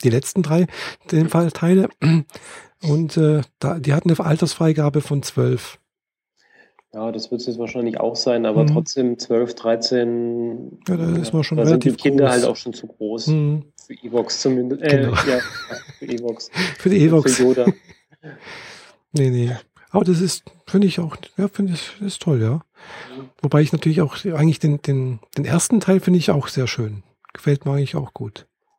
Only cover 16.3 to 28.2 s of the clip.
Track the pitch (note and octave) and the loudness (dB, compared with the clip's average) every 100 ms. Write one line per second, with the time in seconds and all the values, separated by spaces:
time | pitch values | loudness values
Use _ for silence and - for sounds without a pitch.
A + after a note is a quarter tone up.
16.3 | A2+ - E3 F#3 D3 F#3 G3 D#3 D#3+ C3 | -8 -10 -6 -6 -2 2 6 6 6 4
17.3 | B2+ B2+ B2+ A#2+ - _ - _ _ D#3 | 4 4 4 2 0 _ -20 _ _ -20
18.3 | - - - - - - _ _ D3+ C3 | -20 -20 -20 -20 -20 -20 _ _ 0 2
19.3 | B2 A#2+ A#2+ - _ _ G3 F#3 E3+ F#3 | 2 -2 -4 -12 _ _ 2 2 2 0
20.3 | - - - - F#3+ G3 - E3 - - | -4 -12 -20 -2 2 2 0 -6 -10 -10
21.3 | - G3 - G3 E3 - - G3+ - E3+ | -4 -4 -2 -2 -4 -8 -8 -8 -4 0
22.3 | C3 A2 D3+ - _ - - - B2+ C3+ | 2 2 -2 -6 _ -20 -20 -18 -18 -18
23.3 | _ C#3+ D3 D3+ D#3+ D#3+ D#3 D3+ - G3+ | _ 2 2 4 2 0 2 0 -2 -6
24.3 | D#3 D#3+ D3 D#3 C#3+ - C3+ B2+ A#2 - | 2 2 2 0 0 -2 -2 -2 -6 -8
25.3 | C3+ C#3+ E3+ - A3 - F#3+ F#3 F3+ - | -6 -2 0 2 0 4 2 4 2 2
26.3 | D3+ - C#3+ B2 - A2 G#2 - _ _ | 0 -2 -4 -4 -4 -8 -10 -16 _ _
27.3 | - D3+ C#3+ C#3+ C#3 C3+ D#3+ C3+ - | -6 -2 0 0 -2 -2 -4 -8 -10